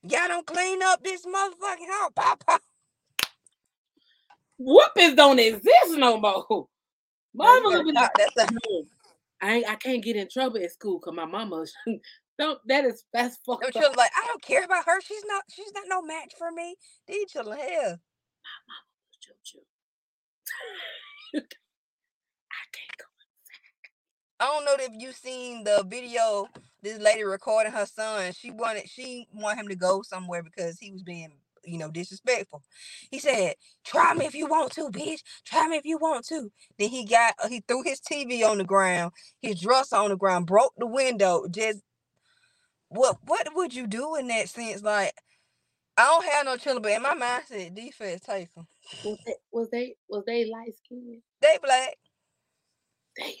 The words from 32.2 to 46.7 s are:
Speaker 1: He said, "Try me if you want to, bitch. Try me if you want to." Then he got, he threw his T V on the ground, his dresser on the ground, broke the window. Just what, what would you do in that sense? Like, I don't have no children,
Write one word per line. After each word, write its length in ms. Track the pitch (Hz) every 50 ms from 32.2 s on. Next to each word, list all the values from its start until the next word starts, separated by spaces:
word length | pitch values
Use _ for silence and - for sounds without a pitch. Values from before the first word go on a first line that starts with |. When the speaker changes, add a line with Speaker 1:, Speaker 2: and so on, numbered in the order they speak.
| _ 254 247 - 196 _ - 147 _ _ _ - - - - - - _
Speaker 1:
He 80 | - 277
said, 360 | - 294 247 220 185 160 - _ _ _ _ _ _
"Try 300 | - - 311 359 349 339
me 100 | 339 -
if 80 | 311 247
you 140 | 294 320
want 240 | 285 311 330 294 254 -
to, 160 | 311 302 269
bitch. 320 | 185 - 302 311 320 - _ - - - _
Try 220 | - 220 320 320
me 100 | 320 330
if 80 | 302 285
you 140 | 302 320 302
want 260 | 311 320 302 - - -
to." 220 | 330 311 240 202 _ _ - _ _ -
Then 100 | 208 220
he 160 | 247 262 226
got, 300 | 202 226 226 233 226 - - - 214
he 120 | 247 233 -
threw 160 | - 240 262 247
his 160 | - 269 -
T 260 | - - 320 294 277
V 180 | 240 247 233 220
on 140 | 214 214
the 60 | 202 190
ground, 500 | 180 196 196 190 185 180 175 170 175 _ - - - _ _
his 200 | - 226 202 165
dresser 360 | 175 214 254 262 269 - -
on 120 | 202 208 202
the 80 | 196
ground, 300 | 185 196 190 185 175 175
broke 260 | 165 190 214 254 262 _
the 100 | - 240
window. 580 | 233 220 269 262 254 240 202 196 185 175 165 - 185
Just 300 | 170 208 220 220 214 208 _ _ _ _ _ _ _ _ _ _ _ _ _ _ _ _ _ _ _ _ _ _
what, 300 | - 214 - - 190 - _
what 220 | - 311 453 - 403 302
would 200 | 339 359 277 240
you 120 | 247 247
do 280 | 208 202 233 269 311 320
in 120 | 302 254 247
that 200 | 233 220 190 185
sense? 320 | - 233 233 220 202 202 208
Like, 300 | 214 208 202 196 156 - - _ _ _ _ _ _ _ _ _ _ _ _ _ _ _
I 60 | - 233
don't 200 | 277 320 330 359
have 200 | 339 294 294 285
no 120 | 269 262
children, 240 | 247 - 294